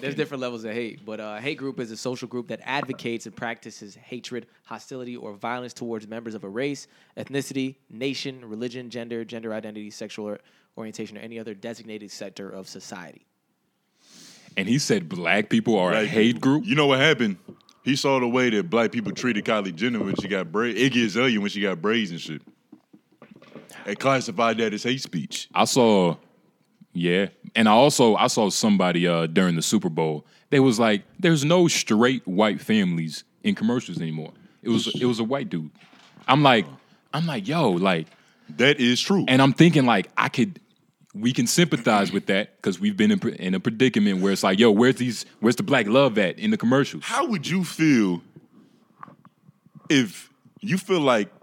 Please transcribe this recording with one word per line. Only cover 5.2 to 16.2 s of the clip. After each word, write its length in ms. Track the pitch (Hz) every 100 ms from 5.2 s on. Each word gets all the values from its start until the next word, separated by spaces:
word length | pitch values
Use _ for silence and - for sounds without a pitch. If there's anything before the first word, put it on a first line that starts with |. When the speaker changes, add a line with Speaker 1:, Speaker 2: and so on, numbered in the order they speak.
| 110
Speaker 2:
violence 380 | 101 117 123 123
towards 320 | - 120 110 104
members 280 | 113 117
of 100 | 107
a 40 | 98
race, 400 | 107 139 139 - _ _ -
ethnicity, 580 | 120 139 135 135 131 135 _
nation, 540 | 113 139 123 139 131 117
religion, 420 | 107 123 127 123
gender, 340 | 117 117 117
gender 280 | 113 117 113
identity, 360 | 107 110 107 104
sexual 360 | - 107 - 104
or-, 120 | 101 _ _ _ -
orientation, 380 | 110 107 107 107
or 40 |
any 180 | 113 113
other 160 | 110
designated 560 | 98 117 117 113 107 101
sector 380 | - 101 92 98
of 160 | 95 92
society. 580 | - - 95 80 - _ _ _ _ _ _ _ _ _ - - - - -
Speaker 1:
And 100 | 95
he 100 | 131
said 300 | - 110 82
black 400 | 90 85 101 104
people 280 | 113 110 104
are 140 | 90
Speaker 3:
Black 120 | 98
Speaker 1:
a 20 | 107
hate 260 | 110